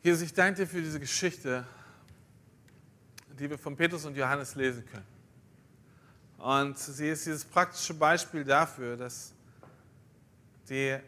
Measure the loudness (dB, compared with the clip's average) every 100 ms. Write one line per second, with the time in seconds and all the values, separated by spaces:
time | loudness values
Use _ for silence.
0 | 4 4 2 4 4 4 -4 -2 -4 -6
1 | -4 -2 -2 -2 -4 -4 -6 -18 -20 -20
2 | -20 -20 -20 -20 -20 _ -20 -20 -20 _
3 | _ -20 -20 -10 -8 -6 -8 0 0 0
4 | -8 -2 0 0 -2 0 0 0 -10 -16
5 | -18 -20 -20 -20 -20 _ _ _ _ -20
6 | -20 -20 -20 -10 2 2 2 -4 -10 -4
7 | -2 -2 -4 -6 0 2 2 0 -6 2
8 | 4 4 2 -6 4 4 4 -2 -6 -6
9 | -8 -10 -16 -18 -20 -20 -20 -20 -20 -20
10 | -20 -20 _ _ -20 -20 -6 -2 0 -2